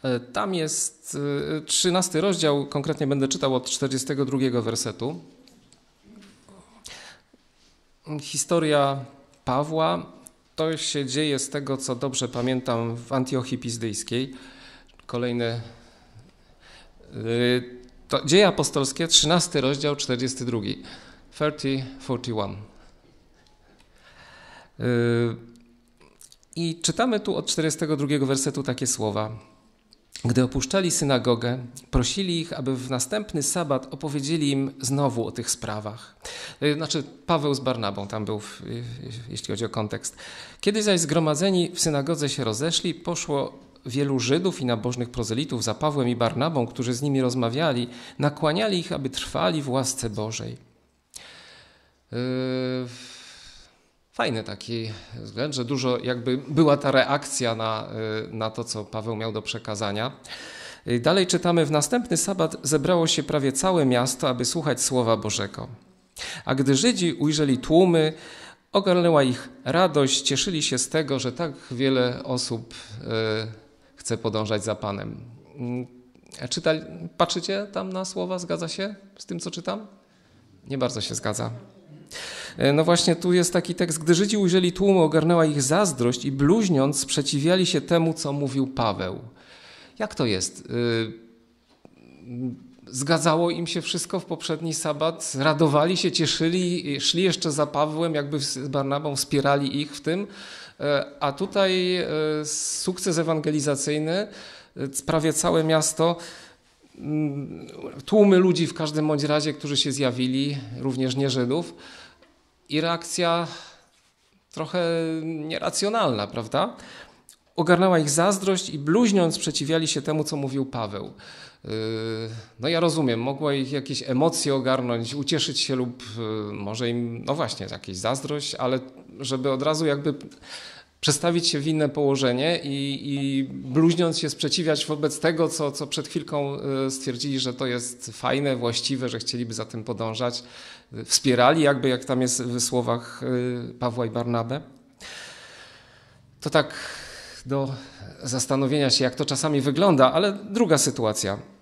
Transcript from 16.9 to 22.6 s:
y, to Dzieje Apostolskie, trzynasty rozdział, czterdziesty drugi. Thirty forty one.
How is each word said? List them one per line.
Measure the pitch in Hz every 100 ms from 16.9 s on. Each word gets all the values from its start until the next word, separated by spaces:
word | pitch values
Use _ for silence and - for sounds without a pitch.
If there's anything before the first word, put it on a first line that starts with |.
| - -
y, | 113 110 117 123 123 123 - - - -
to | 135 143
Dzieje | 180 202
Apostolskie, | 156 147 151 135 - 165
trzynasty | - 147 175 - 147
rozdział, | 131 143 147 143
czterdziesty | - 123 127 127 120
drugi. | 117 104 104 - - - - - -
Thirty | 151 151 135 135 131 -
forty | - 123 120 110
one. | 101 101